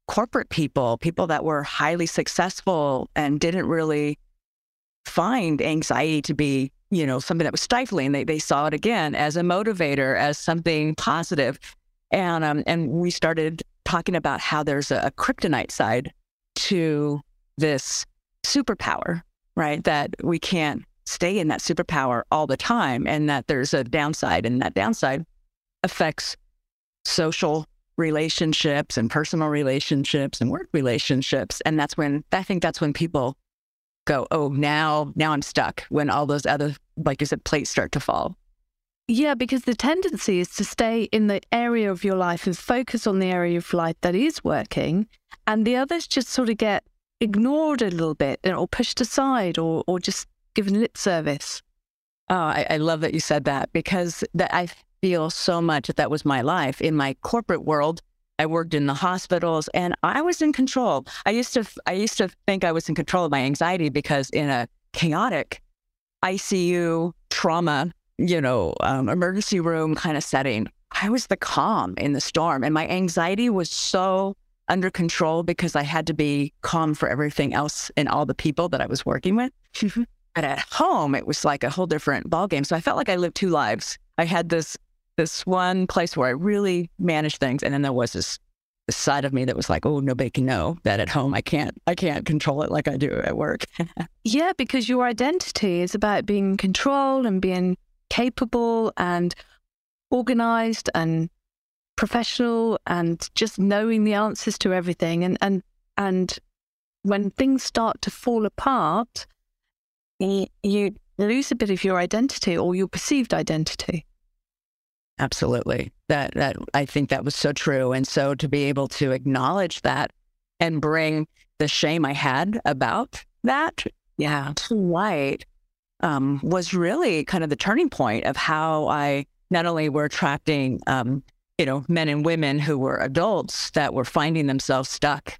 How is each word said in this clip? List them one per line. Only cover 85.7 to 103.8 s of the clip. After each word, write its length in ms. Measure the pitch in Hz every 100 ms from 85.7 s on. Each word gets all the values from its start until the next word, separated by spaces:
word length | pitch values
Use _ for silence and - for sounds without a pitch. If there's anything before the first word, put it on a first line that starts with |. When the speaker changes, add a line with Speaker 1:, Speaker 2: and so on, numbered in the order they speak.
| 185 185
Speaker 1:
place 300 | 190 175 160
where 120 | 127
I 40 |
really 580 | 127 190 208 202 175 170 -
managed 400 | 180 156 151 -
things. 240 | 131 135
And 100 | -
then 100 | 139
there 100 | 139
was 220 | 123 113
this, 240 | 92 - - _ _ _ _ -
this 100 | -
side 280 | - 143
of 80 | 135
me 120 | 135
that 100 | 127
was 140 | - -
like, 180 | - 127
"Oh, 140 | 147
nobody 300 | 135 123 123
can 160 | - 131
know 300 | 113 80 170
that 160 | - 101
at 100 | -
home 260 | 151 135
I 60 | -
can't, 400 | - 151 151 - -
I 80 |
can't 320 | 175 175 143 -
control 360 | 151 151 139
it 80 | -
like 160 | 151 147
I 80 | 139
do 160 | 143 -
at 140 | - -
work." 280 | 151 - - -
<laughs> 80 | 170 - 165 _
Speaker 2:
Yeah, 280 | 226 262 349 359
because 320 | 247 262 220
your 160 | 254
identity 800 | 247 226 262 359 - - 208 175
is 120 | 180
about 300 | 208 214 196
being 280 | 208 208 196
in 40 | 196
control 680 | 190 185 277 277 269 269 247
and 160 | 190
being 340 | 185 185 185 180 _ _ -
capable 840 | - 247 - 240 240 233 226 220 -
and 380 | 180 202 175 - - _ _ _ _ _ -
organized 800 | 254 240 240 233 226 226 220 -
and 340 | - 165 160 165 _ _ _ _ _ _ -
professional 840 | 208 240 226 - 240 226 226 214 -
and 420 | 175 170 170 -
just 240 | - 214 -
knowing 440 | 196 202